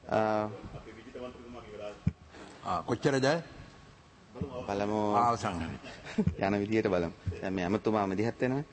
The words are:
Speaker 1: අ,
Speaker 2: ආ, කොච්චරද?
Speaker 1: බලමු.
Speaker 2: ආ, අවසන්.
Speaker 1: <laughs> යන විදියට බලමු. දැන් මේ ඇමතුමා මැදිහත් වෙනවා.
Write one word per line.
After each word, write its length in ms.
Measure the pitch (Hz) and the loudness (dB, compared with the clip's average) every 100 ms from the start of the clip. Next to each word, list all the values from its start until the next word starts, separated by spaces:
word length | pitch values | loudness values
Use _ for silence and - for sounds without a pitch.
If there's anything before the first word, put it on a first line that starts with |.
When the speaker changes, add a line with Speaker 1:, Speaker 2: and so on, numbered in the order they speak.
| - | 2
Speaker 1:
අ, 100 | 110 110 107 107 110 - - 113 110 113 127 123 123 120 120 107 104 104 101 - - - - - - | 2 4 2 0 -6 -12 -14 -14 -16 -14 -12 -12 -12 -16 -16 -14 -12 -10 -4 -4 -4 -20 -18 -18 -10
Speaker 2:
ආ, 220 | 92 87 | -2 -2
කොච්චරද? 440 | 80 117 151 135 131 165 156 - - - - - - - - - 139 123 | 0 2 4 6 4 2 -2 -16 -18 -20 -20 -20 -20 -20 -18 -8 -6 -6
Speaker 1:
බලමු. 360 | 101 101 104 107 104 | -4 0 2 2 4
Speaker 2:
ආ, 160 | 104 120 | 4 4
අවසන්. 280 | 117 110 87 82 67 - - | 4 0 -2 -6 -8 -12 -16
Speaker 1:
<laughs> 420 | - - 196 - | -6 2 2 2
යන 100 | 98 101 | 2 2
විදියට 320 | 101 110 107 | 2 2 4
බලමු. 260 | 90 85 - - | 2 0 -2 -6
දැන් 220 | 87 95 | -4 -2
මේ 100 | 95 | 0
ඇමතුමා 420 | 90 104 - 107 98 | 0 2 2 2 2
මැදිහත් 340 | 95 113 - | 2 0 0
වෙනවා. 240 | 127 131 151 | -2 0 -6